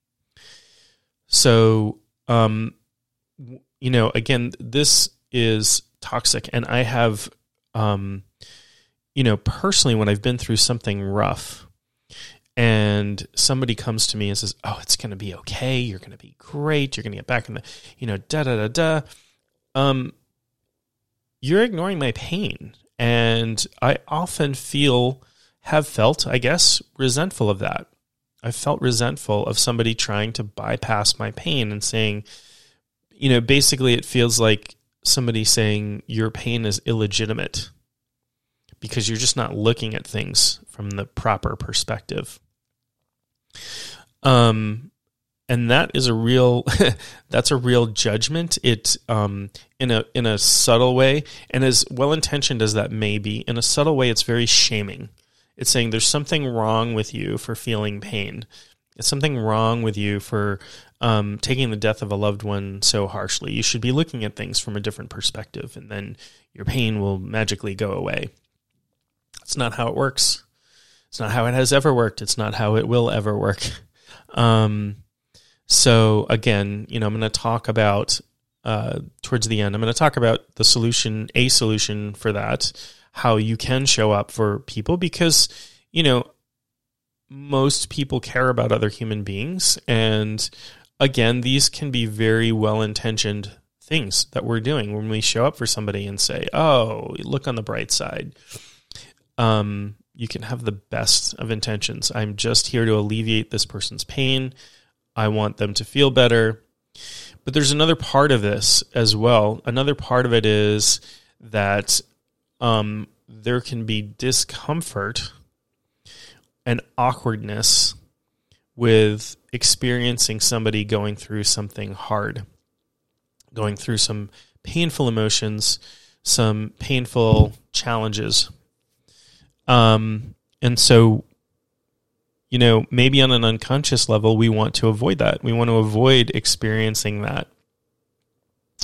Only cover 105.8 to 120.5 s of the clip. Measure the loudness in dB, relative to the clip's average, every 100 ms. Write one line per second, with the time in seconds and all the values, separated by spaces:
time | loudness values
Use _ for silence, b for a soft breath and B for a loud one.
105.8 | -4 2 4 6 6 6 2 -2 _ _
106.8 | _ -20 B B B B -4 0 2 4
107.8 | 4 2 2 2 4 4 2 0 2 2
108.8 | 2 0 2 4 4 4 4 -2 -4 -2
109.8 | -2 -2 0 0 2 2 4 4 2 2
110.8 | 2 0 B B B B -6 -2 0 0
111.8 | 0 -2 -2 _ _ _ _ _ 0 0
112.8 | 0 -6 -12 _ _ -10 -4 -4 -4 -8
113.8 | -4 -4 -4 -4 -2 0 -2 -8 -6 -4
114.8 | -4 -6 -6 -6 -10 -14 _ _ _ _
115.8 | _ _ _ B B B B _ -4 -4
116.8 | -4 -2 -2 0 -4 -4 -6 -2 2 2
117.8 | 2 -4 _ _ _ _ _ _ _ 0
118.8 | 6 6 6 0 -8 -16 _ -2 0 0
119.8 | 0 0 -2 0 -2 0 0